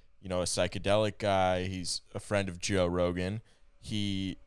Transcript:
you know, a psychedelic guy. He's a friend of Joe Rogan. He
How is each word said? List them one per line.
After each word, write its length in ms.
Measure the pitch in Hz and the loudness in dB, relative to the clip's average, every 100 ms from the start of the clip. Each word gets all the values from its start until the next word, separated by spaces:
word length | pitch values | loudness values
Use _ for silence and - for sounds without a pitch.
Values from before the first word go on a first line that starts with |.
| - - | -20 -14
you 80 | 95 | -4
know, 120 | 90 | -2
a 40 | |
psychedelic 760 | 87 - 90 98 92 104 107 98 | 0 0 0 0 2 2 2 0
guy. 460 | 104 95 92 92 | 2 4 4 2
He's 380 | 92 92 85 - - | -2 -4 -6 -6 -8
a 60 | 104 | -12
friend 280 | - 101 98 | -2 -2 -2
of 120 | 87 | -4
Joe 260 | - 98 87 | 0 2 2
Rogan. 540 | 90 87 87 92 107 - _ - - | 2 2 0 -2 -4 -10 _ -20 -18
He 560 | - 107 101 95 95 - | -6 -2 -2 -2 -4 -6